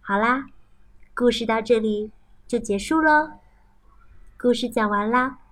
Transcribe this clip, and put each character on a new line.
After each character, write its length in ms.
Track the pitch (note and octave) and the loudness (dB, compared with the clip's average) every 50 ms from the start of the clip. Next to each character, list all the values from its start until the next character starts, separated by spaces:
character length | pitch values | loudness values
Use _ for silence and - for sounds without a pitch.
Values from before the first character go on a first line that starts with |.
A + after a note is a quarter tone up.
好 160 | _ - G3 | _ -2 0
啦， 300 | G3+ A3 A#3 B3+ C4+ C4+ - - - - _ - _ - _ _ - - _ - | 0 2 2 0 -2 -4 -10 -18 -20 -20 _ -20 _ -20 _ _ -20 -20 _ -6
故 160 | - A#3+ A#3+ | 2 2 2
事 140 | A3+ A#3+ A#3 | 2 2 -2
到 160 | A3 A3 A3+ | -2 -2 -2
这 180 | A3 A3 A#3+ A3+ | 2 2 2 2
里 320 | G#3+ A3 G#3 G#3 G#3+ G#3+ - - _ _ - - - | 2 0 -2 -2 -4 -8 -12 -20 _ _ -20 -20 -8
就 140 | - - A#3 | -4 -4 -4
结 180 | A3+ - G3+ | -2 -2 -4
束 240 | G3 G3 - D#4 D#4+ | -4 -2 0 0 2
喽。 300 | D#4 D#4 D4+ D4+ D#4 D#4 - - _ - _ _ _ _ _ - _ - _ - - - - - - - - | 4 4 4 4 2 0 -8 -20 _ -20 _ _ _ _ _ -20 _ -20 _ -20 -20 -20 -20 -20 -20 -20 -18
故 160 | _ - B3 A#3+ | _ 0 0 0
事 160 | A#3+ B3 A#3+ | 0 -2 -4
讲 180 | - A#3 A3 | -2 -2 -2
完 220 | G#3 G#3 G3+ G#3 A3 | 0 0 -2 0 0
啦 300 | A#3+ B3+ B3+ C4+ C4+ - - _ | 0 0 0 -2 -6 -12 -20 _